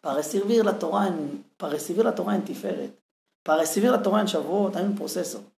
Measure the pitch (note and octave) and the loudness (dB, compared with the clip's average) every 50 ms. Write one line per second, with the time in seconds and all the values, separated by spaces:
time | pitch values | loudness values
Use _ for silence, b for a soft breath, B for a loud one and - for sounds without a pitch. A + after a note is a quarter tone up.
0 | - D#3 C3+ C#3+ D#3 - - G3 G3 G3+ A#3 A#3 G#3+ G3+ F3+ - - D#3+ F#3 G3+ | -4 -2 -2 -2 -2 0 0 0 2 4 4 4 4 4 2 0 -2 0 0 2
1 | G#3 F#3+ F3 D#3+ D3+ C#3+ C#3+ C#3+ - _ _ _ - D#3 D3 D3+ - - F3 F#3+ | 2 2 0 -2 -4 -6 -8 -10 -12 _ _ _ -6 -4 -4 -4 -4 -4 0 2
2 | A3+ A#3 - - - G2+ G#2 - - - - - - F#2+ F2 - - - - _ | 2 2 2 -2 -2 0 0 -2 -2 -4 -8 -8 -6 -6 -4 -4 -6 -10 -12 _
3 | _ _ _ _ _ _ _ _ _ - D#3 D#3+ E3 D#3 - G#3+ G#3 B3 B3 A3+ | _ _ _ _ _ _ _ _ _ 0 2 2 2 2 2 2 4 4 4 4
4 | - G#3 F#3+ G#3+ G#3 G3+ - D#3+ D3 D3+ F3 G3+ G3+ F#3+ G3 E3 G3 G3+ - - | 2 2 2 2 2 2 0 -2 -2 0 0 0 0 0 0 -2 -2 -2 -2 -4
5 | - D#3 - F#3 F3 - - G#2+ - - _ | -6 -6 -4 -4 -6 -6 -8 -12 -14 -18 _